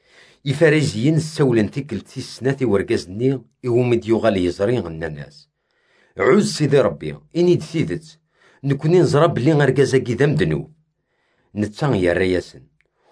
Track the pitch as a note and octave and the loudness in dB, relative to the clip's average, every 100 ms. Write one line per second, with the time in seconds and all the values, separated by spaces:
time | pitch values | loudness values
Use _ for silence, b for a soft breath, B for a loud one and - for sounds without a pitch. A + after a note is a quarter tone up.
0 | b b b b C#3+ C#3+ E3 D#3 C#3 G#2 | b b b b -6 2 4 4 0 0
1 | C3+ D#3+ - - C3+ A2+ G2+ C#3+ C#3 G2+ | 0 0 -2 -2 0 2 0 -4 -8 -10
2 | - C3 A2+ - A#2+ C#3 B2+ G2 F2+ A2+ | -10 -14 -16 -6 -4 -2 0 0 0 -4
3 | F2 G2 C3 C3+ - _ B2 A#2+ B2 A#2 | -4 -4 -2 -2 -8 _ -2 0 2 0
4 | A2 A2 A2+ G2 F2 E2+ G2+ B2 E2 D#2+ | 0 0 2 0 -2 -2 -2 -2 -4 -8
5 | E2 D2 C#2 - _ _ _ _ _ _ | -10 -10 -16 -20 _ _ _ _ _ _
6 | _ - G#2 G#3 - - D3+ C#3+ G#2 - | _ -2 2 4 2 -2 2 2 2 -2
7 | D#2 C#2+ _ E3 F3 E3 - E3 - E3 | -10 -12 _ 0 2 2 -2 -6 -4 -6
8 | - _ _ b b b C#3 C3+ D#3 F3+ | -10 _ _ b b b -6 -2 2 4
9 | - C#3+ D#3+ G#2+ C3 D3+ C#3 C#3+ C3+ C3 | 4 4 2 2 2 2 2 2 2 2
10 | A#2+ A#2 D3+ C3 E2 D2+ - _ _ _ | 0 0 0 0 -2 -2 -8 _ _ _
11 | _ _ _ _ _ G2+ G#2 - D3 G#2+ | _ _ _ _ _ -6 -6 -4 -2 0
12 | F2+ E2+ F#2 F2 - - C3 _ _ _ | 0 0 0 -2 -4 -16 -20 _ _ _
13 | _ | _